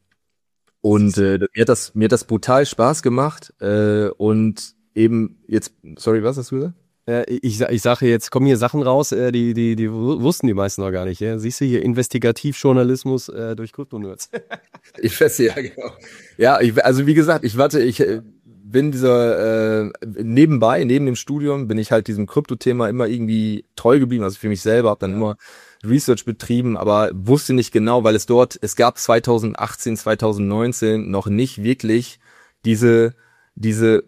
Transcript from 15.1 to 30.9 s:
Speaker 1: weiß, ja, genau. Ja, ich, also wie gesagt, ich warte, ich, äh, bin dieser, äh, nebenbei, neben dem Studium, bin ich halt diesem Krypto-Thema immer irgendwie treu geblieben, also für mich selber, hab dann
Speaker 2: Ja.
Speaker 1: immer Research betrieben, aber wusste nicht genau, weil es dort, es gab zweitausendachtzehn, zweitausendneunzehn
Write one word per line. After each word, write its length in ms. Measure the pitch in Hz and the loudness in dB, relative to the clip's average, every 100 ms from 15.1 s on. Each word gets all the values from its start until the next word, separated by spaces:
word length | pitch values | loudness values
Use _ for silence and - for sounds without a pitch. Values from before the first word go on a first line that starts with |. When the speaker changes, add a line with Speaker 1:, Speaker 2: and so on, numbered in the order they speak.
| - | 2
Speaker 1:
weiß, 180 | 156 - | 2 2
ja, 160 | 117 | 0
genau. 360 | - 131 - 120 - - - - - | 0 -8 -12 -16 -16 -20 -20 -20 0
Ja, 220 | 123 127 | 4 4
ich, 240 | 117 113 | 4 4
also 220 | 131 131 143 | 2 2 4
wie 80 | |
gesagt, 300 | 156 156 160 | 4 4 2
ich 120 | 120 110 | 0 0
warte, 240 | 143 143 | 2 2
ich, 180 | 123 - | 0 2
äh, 240 | 135 113 110 _ | 0 0 -8 _
bin 480 | _ 113 104 123 151 | _ -20 -2 0 0
dieser, 920 | 131 127 123 117 92 110 113 110 110 107 | 0 2 4 2 0 0 0 0 -2 -4
äh, 60 | - | -8
nebenbei, 800 | 113 104 113 120 156 139 110 151 | -14 -10 -2 2 4 4 2 0
neben 220 | 131 135 139 | 0 0 0
dem 100 | 120 | -4
Studium, 500 | - 147 147 139 120 | -6 -6 -4 -4 -4
bin 100 | 110 | -4
ich 140 | 107 | 0
halt 160 | 113 107 | 0 0
diesem 200 | 104 101 | -4 -2
Krypto-Thema 640 | - - 123 127 123 110 | -4 -4 -4 -2 0 -2
immer 200 | 123 113 | -2 -4
irgendwie 560 | 120 110 110 107 104 - | -2 -2 -2 -2 -6 -10
treu 240 | - 113 143 | -2 2 4
geblieben, 240 | 127 120 | 2 -2
also 160 | 98 98 | -4 -6
für 100 | 107 | -6
mich 140 | 101 | -4
selber, 280 | 110 117 113 | 0 2 2
hab 100 | 104 | 0
dann 100 | 95 | -4
Speaker 2:
Ja. 60 | 98 | -2
Speaker 1:
immer 200 | 107 104 - - - _ | -4 -6 -14 -20 -20 _
Research 400 | 107 139 139 113 | 0 0 2 0
betrieben, 520 | - 107 - 120 123 107 | -2 -10 -4 -2 -2 -2
aber 340 | 101 104 104 | 0 0 0
wusste 400 | 92 98 143 - | -4 0 0 2
nicht 200 | 127 117 | -2 0
genau, 320 | 117 107 123 | 0 2 2
weil 100 | 110 | 2
es 120 | 107 - | 2 2
dort, 300 | 120 123 - | 2 2 0
es 140 | 107 - | -8 0
gab 200 | 120 - | 0 0
zweitausendachtzehn, 1000 | - 117 120 117 110 - 107 - 123 110 | 0 0 2 0 -2 -6 -8 -8 -6 -6
zweitausendneunzehn 1120 | - 107 110 101 101 107 120 123 110 | -2 -2 0 -2 -2 -2 -2 -2 -2